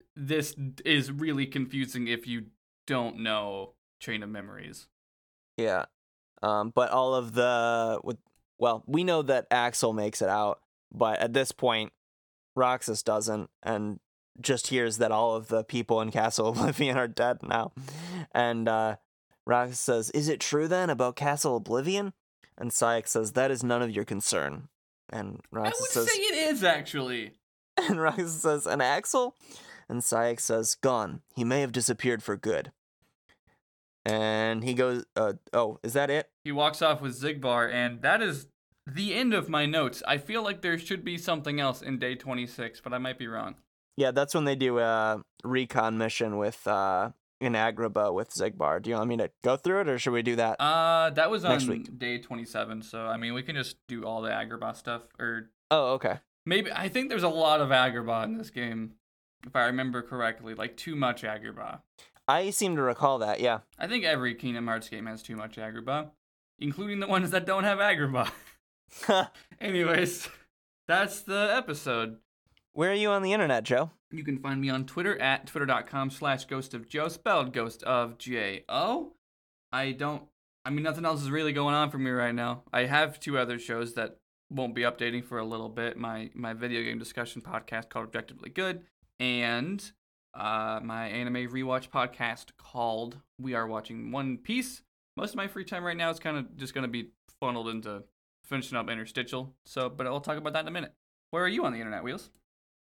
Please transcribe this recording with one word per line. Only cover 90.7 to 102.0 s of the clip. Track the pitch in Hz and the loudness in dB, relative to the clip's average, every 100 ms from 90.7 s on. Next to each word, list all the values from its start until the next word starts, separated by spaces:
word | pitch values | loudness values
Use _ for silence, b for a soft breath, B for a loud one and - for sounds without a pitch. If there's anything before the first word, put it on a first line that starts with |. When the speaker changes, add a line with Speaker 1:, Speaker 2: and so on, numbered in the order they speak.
| 110 | -4
Speaker 1:
my | 117 113 113 | -6 -6 -6
anime | 113 123 123 123 | -4 -4 -4 -4
rewatch | 127 131 127 - | -4 -2 -2 -2
podcast | 143 127 - 120 117 - - | -2 -2 -2 -6 -6 -12 -20
called | - 127 117 110 117 135 - - | -12 -4 -2 -2 -6 -10 -18 -10
We | 127 | -4
Are | 120 113 | -2 -2
Watching | 110 107 113 113 | -4 -8 -10 -8
One | 127 135 123 | -4 -4 -4
Piece. | - 240 254 - _ _ _ - | -4 -4 -4 -10 _ _ _ -8
Most | 202 | -8
of | - | -6
my | 196 | -6
free | 196 180 | -8 -8
time | 185 175 | -6 -4
right | 170 | -2
now | 165 | -2
is | 165 | -2
kinda | 160 147 127 - | -4 -4 -6 -10
just | 135 | -8
gonna | 135 127 | -4 -4
be | 120 113 _ _ - | -4 -8 _ _ -6
funneled | 131 120 113 | -4 -2 -4
into | 113 110 101 98 _ _ _ - | -6 -6 -10 -12 _ _ _ -8
finishing | 139 123 123 | -6 -4 -4
up | 113 | -4
Interstitial, | 113 110 - 123 131 131 - - | -6 -6 -6 -4 -6 -8 -14 -10
so, | - 127 | -4 -4
but | 143 127 | -4 -4
I'll | 139 | -4
talk | 143 151 | -4 -6
about | 151 | -4
that | 156 | -4
in | 160 | -4
a | |
minute. | 170 156 _ _ _ _ | -6 -8 _ _ _ _
Where | 165 | 0
are | 180 | 0
you | 220 190 | 2 0
on | |
the | 113 | -2
internet, | 113 104 | -4 -6